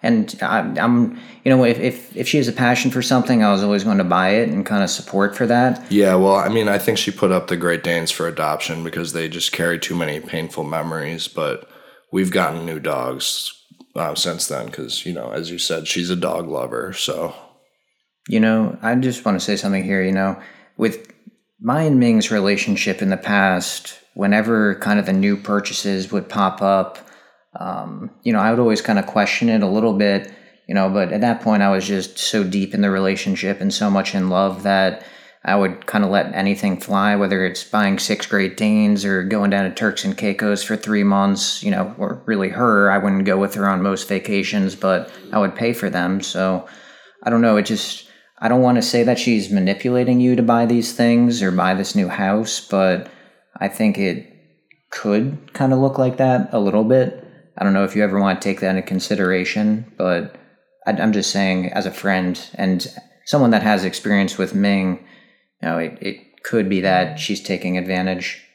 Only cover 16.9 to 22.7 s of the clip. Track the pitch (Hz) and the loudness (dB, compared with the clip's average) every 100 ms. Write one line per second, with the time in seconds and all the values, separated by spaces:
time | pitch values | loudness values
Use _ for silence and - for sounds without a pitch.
16.9 | 95 - - 87 - - _ _ _ _ | -6 -6 -4 -6 -10 -20 _ _ _ _
17.9 | _ _ _ - 113 110 110 110 - 110 | _ _ _ -2 2 4 2 0 -2 -2
18.9 | 123 131 120 107 95 - 98 101 95 92 | 0 0 -2 -2 -2 -2 -2 -2 -2 -2
19.9 | 98 92 95 98 95 - - _ - 110 | 0 0 0 -2 -4 -14 -20 _ -2 -2
20.9 | - - _ - _ _ _ 113 147 160 | -2 -16 _ -20 _ _ _ -2 0 4
21.9 | 135 120 113 - 107 98 98 - | 4 6 4 4 2 2 2 0